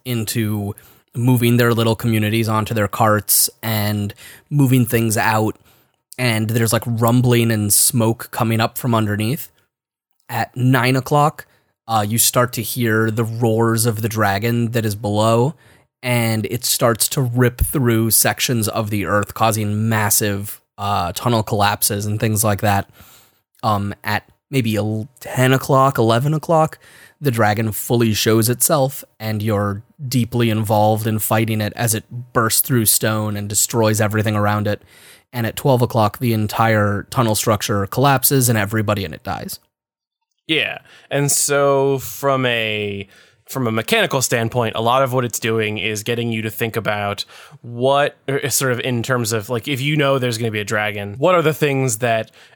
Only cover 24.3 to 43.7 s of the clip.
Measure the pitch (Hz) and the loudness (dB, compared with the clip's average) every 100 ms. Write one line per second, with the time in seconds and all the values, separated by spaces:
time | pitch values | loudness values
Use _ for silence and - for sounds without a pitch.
24.3 | _ _ 139 113 104 104 110 110 _ - | _ _ -2 0 0 -2 -4 -6 _ -8
25.3 | - 127 131 - 135 135 135 113 113 143 | 0 2 2 2 4 4 4 2 2 2
26.3 | 156 - 160 156 - - - - _ 143 | -2 0 2 2 -2 -20 -20 -20 _ -2
27.3 | 117 107 107 110 104 - 120 117 104 113 | 2 2 2 0 -4 0 2 2 2 2
28.3 | 110 110 123 - 160 135 - - - 110 | 4 2 0 0 2 0 -2 -14 -10 -6
29.3 | 107 107 101 101 101 - - 135 127 117 | -4 0 0 -2 -4 -10 -14 -4 -2 0
30.3 | 120 117 110 104 107 107 110 110 107 - | 0 2 2 2 2 4 2 0 -2 0
31.3 | 110 113 107 104 - 120 - - 120 120 | 0 0 -2 -4 -2 -2 -2 -6 -12 -6
32.3 | - 113 - - 127 107 - 117 110 107 | 0 0 0 0 2 2 2 0 0 -2
33.3 | 101 101 104 - 120 107 107 107 110 107 | -4 -4 -2 0 2 2 2 0 0 0
34.3 | 107 104 104 104 104 - - - - _ | 0 0 0 -2 -4 -10 -20 -20 -20 _
35.3 | 123 113 - 147 127 117 117 104 - 123 | -6 -6 -2 2 2 2 2 0 0 -2
36.3 | 110 107 - 113 107 104 101 - - 117 | 0 -2 0 2 2 2 -2 -4 -2 0
37.3 | 107 - 104 - 104 98 - 139 135 - | 0 0 0 0 -4 -2 0 2 2 2
38.3 | 139 120 113 101 110 107 101 90 69 - | 2 2 2 0 -2 0 -2 -4 -10 -8
39.3 | 62 - - _ _ _ _ _ _ _ | -8 -10 -14 _ _ _ _ _ _ _
40.3 | _ - 160 104 - - - - 143 143 | _ -4 -2 -2 -6 -16 -20 -6 -2 0
41.3 | - - 143 139 139 139 135 127 - 139 | 0 0 2 2 2 2 0 -4 -6 -2
42.3 | 135 127 117 110 107 104 101 98 - _ | 0 0 0 -2 -4 -6 -8 -12 -18 _
43.3 | _ - 139 120 | _ -12 -6 -2